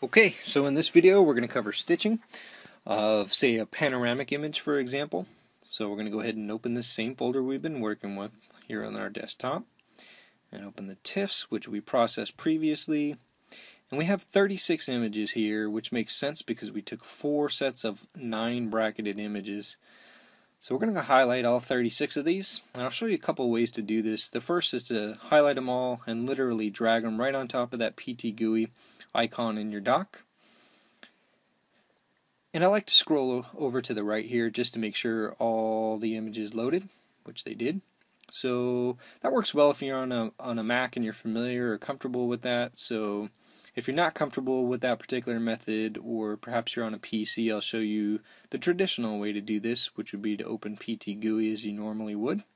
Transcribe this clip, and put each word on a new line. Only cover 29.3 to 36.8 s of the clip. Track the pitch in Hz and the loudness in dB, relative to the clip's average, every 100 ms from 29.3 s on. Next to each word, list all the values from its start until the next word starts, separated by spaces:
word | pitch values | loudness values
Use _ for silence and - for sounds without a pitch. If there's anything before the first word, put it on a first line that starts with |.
| - 117 107 | 0 -2 -2
in | 107 | -6
your | 104 | -4
dock. | 101 135 196 - - _ _ _ - _ _ _ - _ _ _ _ _ _ _ _ _ _ _ _ _ _ | 2 2 0 -14 -20 _ _ _ -20 _ _ _ -20 _ _ _ _ _ _ _ _ _ _ _ _ _ _
And | 160 | 2
I | 180 | 4
like | 208 202 | 4 6
to | |
scroll | - - 151 131 | 4 6 2 2
o-, | 123 123 - | -2 -4 -4
over | 147 123 | -2 -2
to | 123 | -2
the | 110 | -2
right | 104 110 107 | 0 -2 0
here | 120 113 | 0 0
just | 107 123 | 0 -2
to | - | 0
make | 110 | -4
sure | 98 120 113 110 - | -2 -2 0 -2 -2
all | 117 113 110 110 110 110 | 0 2 0 0 0 -2
the | 110 | -2
images | 110 110 110 107 | -4 -4 -6 -6
loaded, | 113 120 170 | -2 0 0